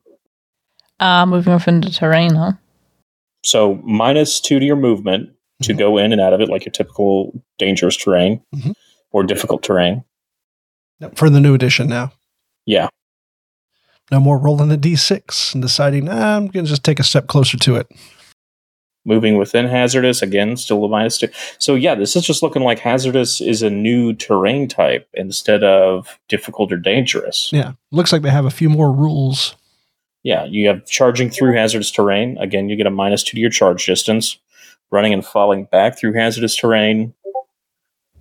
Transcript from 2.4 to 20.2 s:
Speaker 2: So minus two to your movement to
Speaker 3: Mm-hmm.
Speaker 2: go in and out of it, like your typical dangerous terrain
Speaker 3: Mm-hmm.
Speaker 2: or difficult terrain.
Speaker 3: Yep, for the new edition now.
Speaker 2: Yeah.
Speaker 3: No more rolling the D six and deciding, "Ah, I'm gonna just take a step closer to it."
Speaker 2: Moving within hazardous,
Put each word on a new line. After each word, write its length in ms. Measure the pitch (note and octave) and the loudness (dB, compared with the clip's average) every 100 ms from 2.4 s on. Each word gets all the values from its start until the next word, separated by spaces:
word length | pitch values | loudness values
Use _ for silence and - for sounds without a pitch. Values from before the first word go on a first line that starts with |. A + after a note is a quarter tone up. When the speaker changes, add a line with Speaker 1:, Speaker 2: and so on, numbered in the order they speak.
| E3+ F#3+ _ _ _ _ _ _ _ _ | 0 -4 _ _ _ _ _ _ _ _
Speaker 2:
So 360 | - A#2 G#2+ G2 | 0 4 4 0
minus 560 | - G#2+ A#2 D3 D3 - | -2 0 2 2 0 -2
two 180 | - C#3 | 0 0
to 60 | |
your 120 | C#3 C#3+ | 2 2
movement 540 | B2+ G#2 G2+ F#2+ - _ _ - | 2 0 -2 -4 -6 _ _ -8
to 100 | - | -4
Speaker 3:
Mm-hmm. 60 | - | 0
Speaker 2:
go 200 | G#2 G#2 | 2 2
in 140 | G#2+ | 2
and 80 | A2 | 2
out 120 | F#2+ | 2
of 80 | F#2 | 2
it, 80 | A2 | 0
like 160 | F#2+ | -4
your 80 | - | -6
typical 680 | - - - G2+ G2 G2 - - - | -8 -6 -2 0 0 -2 -10 -14 -6
dangerous 380 | F#2+ F#2+ F2 - | -2 0 -2 -2
terrain 440 | - F2+ F2+ A2+ _ | 0 2 2 -2 _
Speaker 3:
Mm-hmm. 180 | D3 B2+ G#3 _ _ _ | -8 -8 -8 _ _ _
Speaker 2:
or 100 | G#2 | -2
difficult 400 | F#2+ G2 - - | -2 -2 -4 -4
terrain. 420 | - F#2 F2 A#2 - _ _ _ _ _ _ _ _ - | -2 0 0 -2 -10 _ _ _ _ _ _ _ _ -20
Speaker 3:
Yep, 160 | D3+ - | -12 2
for 140 | D#3 | 4
the 100 | C#3+ | 6
new 140 | C#3+ | 6
edition 340 | C3+ B2+ - C3+ | 4 2 0 -2
now. 240 | A#2+ C3 - _ _ _ _ - | -4 -6 -12 _ _ _ _ -2
Speaker 2:
Yeah. 220 | G2 E2+ - _ _ _ _ _ _ _ _ _ _ - | 0 0 -8 _ _ _ _ _ _ _ _ _ _ -2
Speaker 3:
No 80 | C3+ | 2
more 180 | C#3 C#3 | 2 2
rolling 300 | D3 D3 D3+ | 2 2 2
the 80 | D3+ | 2
D 200 | D3+ D#3+ | 2 2
six 580 | - G3 - - - | 0 -2 -4 -8 -6
and 80 | C3+ | -4
deciding, 460 | B2+ - C#3+ C#3+ D3 | -2 0 0 0 -2
"Ah, 280 | A3 G#3+ G#3 | -2 0 0
I'm 120 | G3+ | -2
gonna 180 | F#3+ D#3 | -4 -2
just 180 | C#3+ | -2
take 140 | - D3 | 0 0
a 40 | |
step 220 | C#3 D3 - | 2 0 0
closer 280 | D3 C3 C3 | 2 2 2
to 180 | - A#2 | 0 0
it." 100 | - _ - _ _ _ _ _ _ _ _ _ | -2 _ -20 _ _ _ _ _ _ _ _ _
Speaker 2:
Moving 320 | - A2 A2 G#2 | -2 0 2 2
within 300 | G2 A#2+ B2 | 2 0 0
hazardous, 560 | B2+ B2 B2+ B2+ A#2+ | 0 0 2 0 0